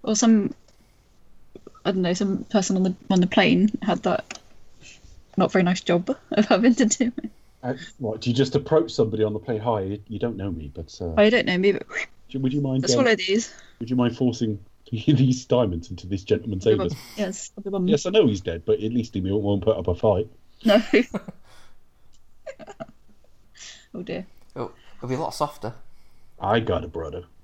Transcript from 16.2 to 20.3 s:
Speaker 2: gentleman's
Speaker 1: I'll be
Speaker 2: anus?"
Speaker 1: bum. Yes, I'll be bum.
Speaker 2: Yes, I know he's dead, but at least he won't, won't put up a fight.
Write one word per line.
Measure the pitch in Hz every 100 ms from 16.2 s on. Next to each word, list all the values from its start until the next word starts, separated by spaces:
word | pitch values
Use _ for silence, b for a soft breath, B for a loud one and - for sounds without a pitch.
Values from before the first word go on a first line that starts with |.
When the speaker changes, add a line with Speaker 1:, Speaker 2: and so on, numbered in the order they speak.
Speaker 2:
gentleman's | - 107 113 98 101
Speaker 1:
I'll | 107
be |
Speaker 2:
anus?" | 185
Speaker 1:
bum. | 151 - -
Yes, | 196 208 - -
I'll |
be | 202
bum. | 190 180
Speaker 2:
Yes, | 220 185
I |
know | 208 156
he's | 98
dead, | 90 85 -
but | 107
at | 107
least | 120 107
he | 98
won't, | 95 101
won't | 101 101
put | 110 101
up | 90
a | 87
fight. | 110 95 107